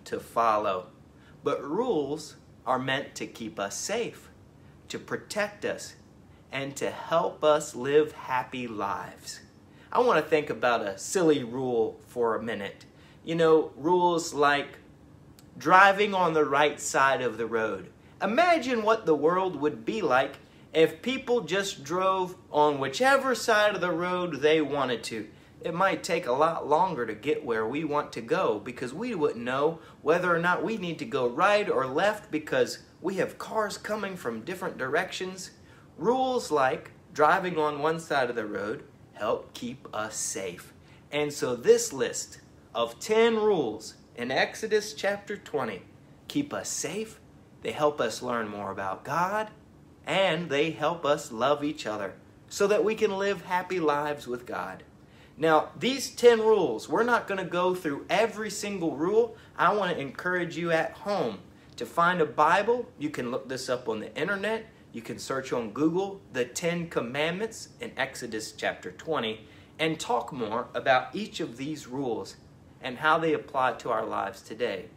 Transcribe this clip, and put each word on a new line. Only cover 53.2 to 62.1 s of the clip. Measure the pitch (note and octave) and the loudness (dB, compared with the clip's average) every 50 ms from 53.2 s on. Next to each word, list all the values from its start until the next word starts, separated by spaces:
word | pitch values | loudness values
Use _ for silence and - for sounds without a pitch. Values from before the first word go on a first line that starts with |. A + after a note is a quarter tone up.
| G3 G3+ G3+ F3+ | -2 -2 -2 -4
happy | D#3+ E3+ F3+ - F#3 - F#3 F3+ | -4 -2 -2 -2 -2 -2 -2 0
lives | D#3+ D3 C#3+ D3 D3+ D3 D3 B2+ - | 2 2 2 2 0 -2 -4 -6 -6
with | B2 B2 B2 - | -8 -8 -8 -8
God. | - G2 F2+ F#2 F#2 F#2+ F#2 - - - - - - - - - - - | -8 -8 -6 -6 -8 -10 -14 -16 -20 -20 -20 -20 -20 -20 -20 -20 -20 -8
Now, | - D3+ D#3+ D#3 D3+ - - - - | -2 2 4 4 4 4 0 -6 -4
these | D#3+ A#3+ C4+ C4 - - | -2 -2 -2 -2 -6 -8
ten | - - A#3+ A#3+ A#3 A3 | 0 6 8 8 8 8
rules, | A3 A3 A3 G3+ E3 C3 A2 G#2+ - - | 6 4 4 4 4 0 -2 -4 -4 -2
we're | D3+ G3 | 0 0
not | A#3 B3 A#3+ G#3 - | 2 2 2 0 0
gonna | - G3 F#3+ F3+ | -2 -4 -4 -4
go | D#3+ E3+ F3 F3+ F#3 F#3 | -2 0 2 2 2 0
through | F3+ - D#3 C#3+ C#3 - - | 0 -2 -4 -4 -4 -4 0
every | E3 G3 A3+ A3 F#3+ G#3+ A3 G#3+ | 2 2 2 2 0 -4 -8 -8
single | - - G#3 G3+ G3+ F#3 E3 D#3+ B2+ | -8 -6 -6 -6 -4 -2 -2 -2 -2
rule. | C3 D#3+ F#3 G#3 A3+ A#3+ A#3 - - - - - | 0 0 2 4 4 4 2 0 -12 -20 -10 -2
I | - D#3 F3 | 2 2 2
wanna | G#3 G#3+ G3 F3+ D#3 | 2 2 0 -2 -2
encourage | C3+ C#3 C3 - - - F3+ F3+ F3+ F3 E3+ C#3+ | -4 -6 -8 -8 -6 -4 -2 -2 -2 -2 -4 -4
you | D#3+ E3+ E3+ | -4 -2 0
at | E3 D#3+ D#3 - | 2 2 0 -2
home | - - - G3+ G#3 F#3 C#3+ A2+ G2 F#2+ - - - - - - - | -6 -10 -6 -4 -2 -2 -2 -4 -6 -8 -14 -20 -20 -20 -20 -18 -12
to | - A#2+ | -12 -10
find | - - E3+ E3+ F3 | -4 0 2 4 4